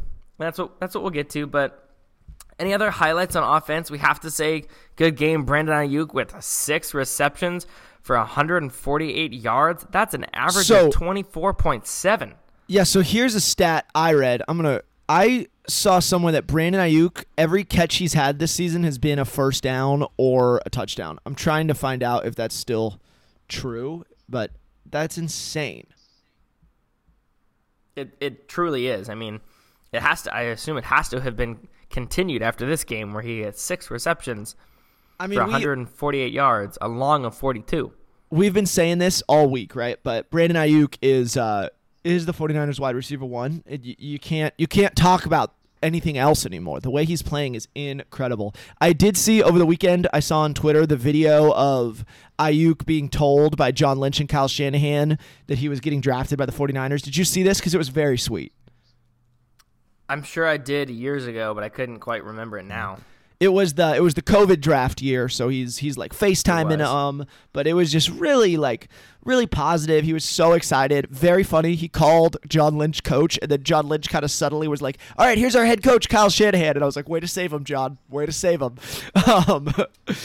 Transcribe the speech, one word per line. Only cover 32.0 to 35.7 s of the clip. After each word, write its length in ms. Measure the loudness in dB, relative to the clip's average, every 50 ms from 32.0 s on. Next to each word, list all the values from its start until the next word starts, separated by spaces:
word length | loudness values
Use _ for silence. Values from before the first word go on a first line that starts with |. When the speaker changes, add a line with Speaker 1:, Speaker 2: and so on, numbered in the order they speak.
| -6 -6 -4 -2 -2 -2 -2 -2
Speaker 1:
after 260 | -2 -4 -4 -4 -4
this 180 | -4 -4 -4 -4
game 280 | -6 -8 -10 -8 -8 -10
where 100 | -10 -8
he 180 | -8 -8 -8
had 160 | -8 -8 -10
six 340 | -10 -8 -8 -8 -8 -10 -10
receptions 640 | -10 -6 -4 -4 -4 -4 -6 -10 -10 -10 -10 -14 -16 -20 _ _ _ _ _ _ _ _ _ _ _ -12
Speaker 2:
I 80 | -8
mean, 140 | -4 -2 -2
Speaker 1:
for 40 | 0
Speaker 2:
we 60 | 0
Speaker 1:
a 20 | 0
hundred 260 | -2 -2 -2